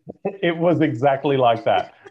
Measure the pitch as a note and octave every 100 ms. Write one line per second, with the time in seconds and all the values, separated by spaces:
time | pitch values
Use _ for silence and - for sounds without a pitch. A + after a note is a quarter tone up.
0 | - - G3 G3 F3 E3 F3 D3+ D#3 A#2+
1 | C#3 C3+ D3+ C3+ A#2+ A2+ A#2+ F#2 - -
2 | -